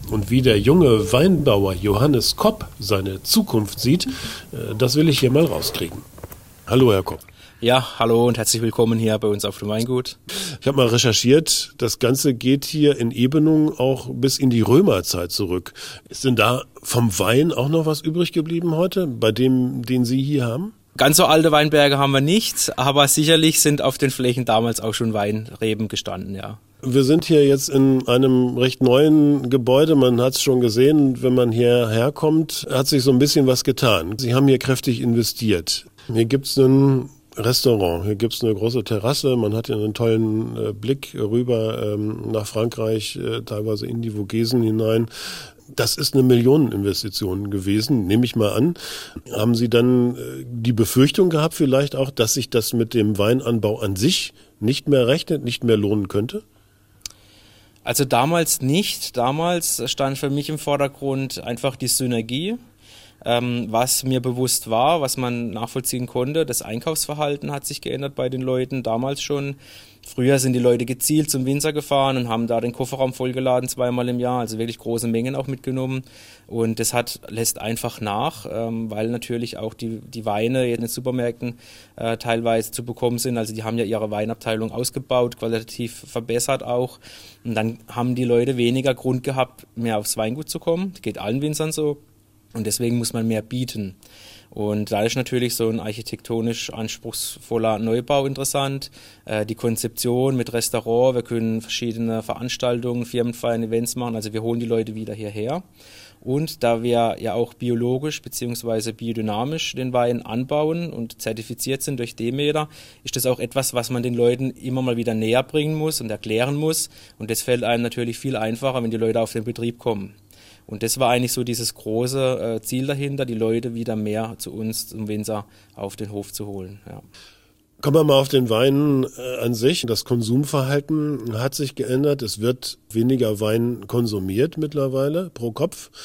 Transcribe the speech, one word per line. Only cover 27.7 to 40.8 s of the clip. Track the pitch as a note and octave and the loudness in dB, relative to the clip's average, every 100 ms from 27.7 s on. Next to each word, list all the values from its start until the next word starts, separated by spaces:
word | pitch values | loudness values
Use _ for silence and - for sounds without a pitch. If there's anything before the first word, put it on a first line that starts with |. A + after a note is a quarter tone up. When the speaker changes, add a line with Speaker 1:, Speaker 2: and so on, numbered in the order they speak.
| C#3 C3+ C3 A#2+ | 4 6 4 4
Speaker 1:
einem | B2 C3 B2+ B2 B2 | 4 6 4 2 2
recht | B2+ - | 0 2
neuen | B2+ B2+ D#3 D#3 D3 C#3+ B2 | 4 6 8 6 6 4 2
Gebäude. | C3 A#2+ C3 D#3+ D3 | 0 4 4 6 6
Man | B2+ A#2+ | 6 6
hat's | B2+ - | 2 2
schon | C#3+ B2+ | 2 4
gesehen, | A#2+ A2 C#3 D#3 C#3 A#2+ | 4 6 6 6 4 2
wenn | B2+ | 2
man | B2+ A#2+ | 4 4
hierher | A2+ A#2+ A#2+ A2+ A2+ C3 | 4 4 4 4 2 0
kommt, | D3 D#3 D#3+ D#3 - - | 0 2 2 0 -6 -2
hat | C3 C3+ | 0 2
sich | D3 | 4
so | C3 | 6
ein | B2+ | 6
bisschen | D3 D#3 C3 | 6 6 4
was | B2+ | 4
getan. | - B2+ B2 F#2+ E2+ A2 | 2 2 4 4 0 -4
Sie | B2 B2+ | 0 4
haben | C#3 | 6
hier | C3 | 4
kräftig | C3+ B2+ C#3 A#2 | 2 0 0 0
investiert. | B2 A#2 A2 - A2+ F2+ E2+ - - _ - | 2 2 0 -2 0 0 0 -6 -8 _ -4
Hier | A2+ A2+ | 0 2
gibt's | C3+ - C#3 | 0 0 4
ein | C3 C3+ C#3 C3 - _ _ - | 6 8 6 2 -2 _ _ -4
Restaurant, | A2+ B2+ C3 G#2+ F2+ E2+ G2 | 0 2 2 4 2 0 -2
hier | G#2 | -2
gibt's | A2+ - | -2 0
eine | A2+ | -2
große | G#2 A2+ B2 | 0 0 -2
Terrasse, | G2+ G#2+ A2+ D3 C#3 B2 | -2 -2 0 0 0 0
man | G#2 A2 | 0 -2
hat | A2+ | -2
hier | G#2+ | -2
einen | G#2+ G#2 | -2 0
tollen, | A#2 A2 G#2+ A2 A#2 A#2 | 0 2 0 -2 -4 -6
äh, | G#2+ | -6
Blick | G2+ | -6